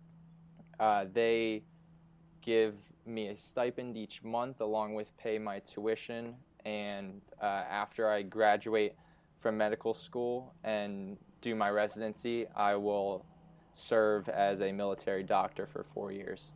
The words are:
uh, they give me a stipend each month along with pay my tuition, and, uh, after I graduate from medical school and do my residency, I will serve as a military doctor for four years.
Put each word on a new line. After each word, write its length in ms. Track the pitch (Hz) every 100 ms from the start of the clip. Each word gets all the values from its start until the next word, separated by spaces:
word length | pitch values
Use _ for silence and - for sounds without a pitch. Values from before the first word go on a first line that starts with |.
| - - - - - - - -
uh, 260 | 110 104 98
they 500 | 104 117 117 113 107 - - - - - - - -
give 340 | - 113 110 104 - - 117
me 220 | 113 104
a 100 | 104
stipend 580 | - - 123 120 123 110
each 280 | 104 -
month 380 | 113 117 127 131
along 340 | 110 107 107 107
with 200 | 104 _
pay 200 | 117 110
my 220 | 107 101
tuition, 760 | - - 107 110 - 117 117 123 - _ 110
and, 560 | 104 104 101 98 98 - -
uh, 40 | 107
after 640 | 98 76 101 104 - 110
I 140 | 104
graduate 720 | 95 107 107 104 113 110 104 - - - _ _
from 180 | 117 107
medical 360 | 107 107 113
school 600 | 110 - 123 120 123 127 -
and 540 | 110 107 104 98 95 101 - _
do 140 | 120 110
my 140 | 101
residency, 800 | 104 104 107 110 104 120 117 113 -
I 200 | 104 101
will 500 | 104 101 98 95 - - - - -
serve 560 | - - 113 107 104 90
as 320 | - 101 98
a 100 | 98
military 520 | 98 101 95 - 98
doctor 420 | 95 101 95 - 98
for 180 | -
four 280 | - - 101
years. 400 | 98 - 95 -